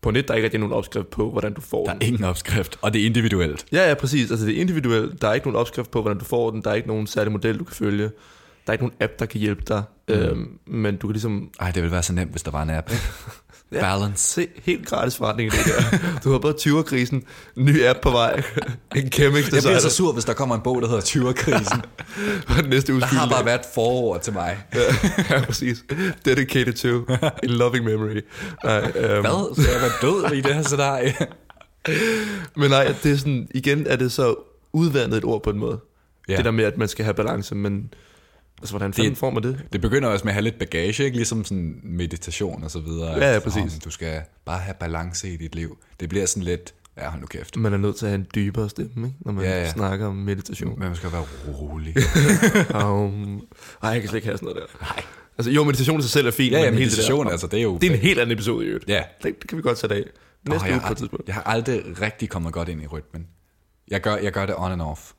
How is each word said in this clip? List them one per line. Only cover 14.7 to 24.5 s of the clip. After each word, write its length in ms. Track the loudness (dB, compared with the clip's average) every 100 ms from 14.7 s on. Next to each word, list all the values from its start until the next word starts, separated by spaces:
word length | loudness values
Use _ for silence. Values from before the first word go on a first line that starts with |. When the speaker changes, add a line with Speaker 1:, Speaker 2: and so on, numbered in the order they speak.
| -2 -2
Speaker 1:
gratis 280 | -2 -2 -2
forretning 360 | -2 -2 0
i 40 | 2
det 80 | 2
der. 320 | 2 4 2 0 -2
Du 80 | 2
har 80 | 2
både 140 | 2
tyverkrisen, 680 | 0 2 2 2 0 0 -2 -6 -18 -18 2
ny 300 | 6 8 6
app 140 | 6
på 80 | 4
vej, 340 | 4 4 2 -2 -4 -6
<laughs> 300 | -8 -4 -2
en 160 | 0
Chemex 240 | 4 6 6
Speaker 2:
Jeg 80 | 4
bliver 100 | 4
Speaker 1:
designer. 240 | 6 6
Speaker 2:
så 100 | 4
sur, 240 | 4 2
hvis 120 | 2 -2
der 80 |
kommer 220 | -2 0 0
en 60 |
bog, 200 | 0 0
der 60 | 2
hedder 140 | 0
Tyverkrisen. 800 | 2 2 2 2 2 2 2 -2 -4 -14 -14 -6
Speaker 1:
<laughs> 340 | -4 -4 2
Og 60 | 2
den 80 | 4
næste 220 | 2 4
uge 80 | 2
Speaker 2:
Der 40 | 4
har 80 | 2 4
Speaker 1:
skylder 100 | 2
Speaker 2:
bare 100 | 2
været 160 | 0 -2
forord 480 | 0 2 2 0 -2
til 120 | -4
mig. 240 | -2 -2